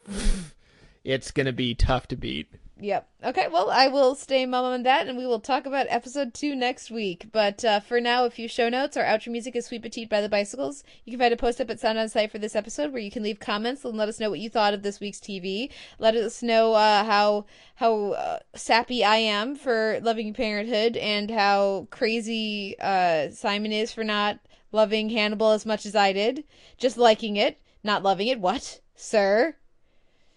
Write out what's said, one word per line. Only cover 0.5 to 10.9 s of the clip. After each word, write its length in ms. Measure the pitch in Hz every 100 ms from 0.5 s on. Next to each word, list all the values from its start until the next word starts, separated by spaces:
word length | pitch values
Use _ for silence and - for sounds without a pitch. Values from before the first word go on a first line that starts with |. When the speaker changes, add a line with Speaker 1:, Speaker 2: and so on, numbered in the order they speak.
| - _ _ - _
Speaker 1:
it's 260 | - 131 -
gonna 220 | - 135
be 220 | 120 123
tough 340 | 117 - 127 -
to 80 | 123
beat. 320 | - 135 - - - -
Speaker 2:
Yep. 280 | 202 180 - _
Okay, 240 | 233 370 -
well, 160 | 330 381
I 200 | 240 269
will 260 | 269 254
stay 320 | 277 - 269 254
mum 180 | 254
on 200 | 254 254
that, 220 | 247 262 214
and 120 | 254
we 80 | 254
will 120 | 226
talk 260 | - 269 277
about 180 | 269 247
episode 420 | 240 247 285 262
two 240 | - 294 269
next 340 | 247 254 -
week. 360 | 226 202 170 -
But, 320 | 220 202 202
uh, 180 | 233 208
for 200 | - 240
now, 240 | 240 247
a 60 | 240
few 180 | 233 226
show 220 | - 233
notes. 260 | 247 285 269
Our 80 |
outro 240 | 180 214 233
music 260 | 233 240
is 120 | 240 233
Sweet 160 | 233
Petite 260 | 220 240 226
by 140 | 208
the 80 | 208
Bicycles. 520 | 208 208 247 277 285 -